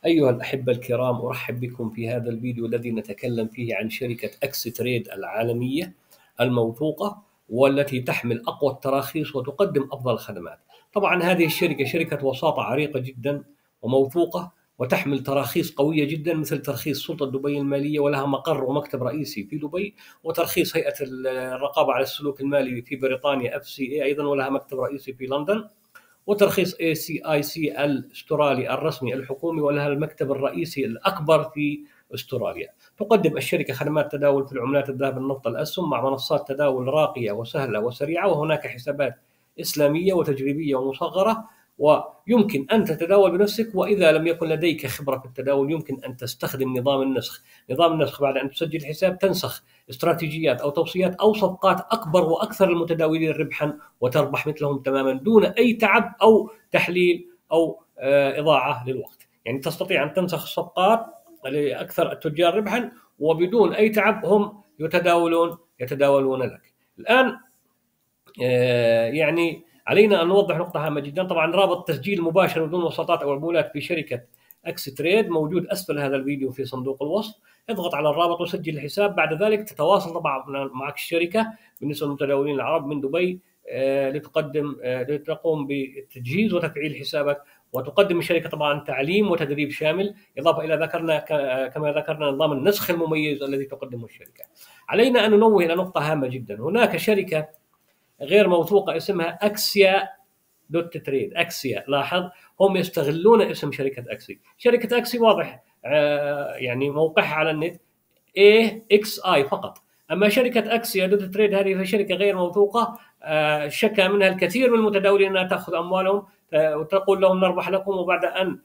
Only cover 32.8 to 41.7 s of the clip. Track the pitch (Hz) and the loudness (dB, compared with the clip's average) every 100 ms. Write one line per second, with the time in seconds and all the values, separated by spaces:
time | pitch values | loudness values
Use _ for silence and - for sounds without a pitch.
32.8 | _ _ 214 220 160 - 127 175 - 127 | _ _ 0 2 2 -2 -4 -4 -4 -4
33.8 | 147 151 147 143 143 139 135 135 120 143 | -2 -2 -2 0 2 2 0 -6 -2 -2
34.8 | 139 127 135 127 131 131 117 117 151 - | -2 -4 -4 -4 -6 -4 -6 -4 -6 -4
35.8 | 170 127 131 131 - 147 - 135 147 131 | -4 -2 -2 -2 -2 -4 -2 -2 0 0
36.8 | 123 151 147 123 113 104 120 147 131 104 | 0 0 0 -2 -6 -6 -6 -6 -4 -4
37.8 | 117 123 147 170 196 156 151 151 131 120 | -4 -4 -6 -2 0 0 0 -2 -4 -10
38.8 | 135 143 135 113 _ _ _ - 156 147 | -8 -4 -4 -6 _ _ _ -12 -8 2
39.8 | 143 156 185 180 147 135 135 143 156 131 | 2 4 2 2 0 0 -2 -2 0 0
40.8 | 135 135 165 165 202 220 - _ _ | -2 -4 -4 0 0 0 -6 _ _